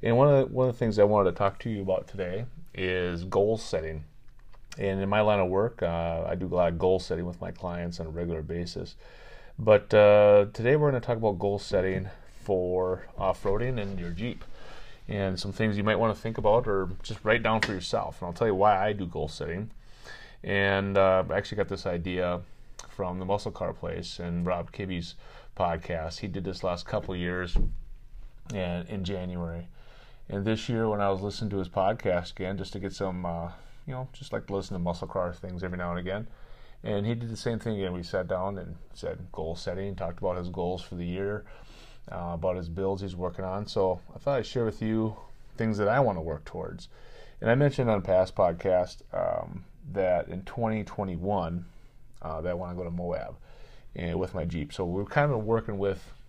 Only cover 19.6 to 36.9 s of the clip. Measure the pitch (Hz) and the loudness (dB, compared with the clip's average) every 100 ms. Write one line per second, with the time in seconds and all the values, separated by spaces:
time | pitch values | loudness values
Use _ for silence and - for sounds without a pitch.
19.6 | 110 - - - - - - - - 98 | -6 -10 -18 -20 -16 -16 -16 -12 -2 4
20.6 | 98 98 98 98 95 92 92 90 101 101 | 6 4 4 6 8 6 4 0 -2 -2
21.6 | 98 95 - 87 87 90 90 87 90 - | -2 -2 -2 -2 -2 0 0 -2 -6 -16
22.6 | - - - - 95 90 92 101 110 - | -18 -16 -16 -6 -4 -4 -2 -2 -2 -4
23.6 | 90 90 85 85 87 - 87 87 87 87 | -6 -4 -6 -8 -8 -8 -4 -2 0 -2
24.6 | 87 - 98 90 85 - - - - - | -4 -8 -6 -4 -6 -12 -16 -18 -18 -2
25.6 | 90 82 - 101 80 82 104 92 90 90 | 0 0 -4 -6 -6 -6 -6 -6 -6 -4
26.6 | 95 87 - 107 - 92 90 90 87 - | -2 -4 -4 -4 -4 -4 -2 -2 2 4
27.6 | - - - - - - - - - 107 | 4 0 -8 -14 -16 -16 -16 -16 -8 -4
28.6 | 90 87 87 104 90 95 90 90 85 85 | -2 -4 -4 -6 -4 -4 -4 -6 -6 -6
29.6 | 85 - - - - - - 101 98 110 | -10 -16 -18 -18 -20 -18 -6 -2 0 0
30.6 | - 117 113 104 101 95 101 101 107 98 | 0 0 2 2 2 2 -2 -4 -4 -2
31.6 | 90 - 95 113 104 90 85 - 92 98 | -2 0 2 2 2 0 0 -8 -6 -6
32.6 | 98 101 95 92 98 90 90 85 85 85 | -6 -6 -8 -4 -4 -4 -4 -4 -6 -10
33.6 | - - - 127 131 - 143 110 - 98 | -16 -16 -10 -10 -10 -12 -8 -8 -4 -6
34.6 | 98 95 87 85 95 95 87 85 92 90 | -4 -4 -2 -2 -4 -2 -2 -4 -8 -6
35.6 | 90 90 87 87 90 98 110 - - - | -6 -4 -4 -4 -2 -4 -6 -12 -16 -16
36.6 | - - 113 | -18 -12 -4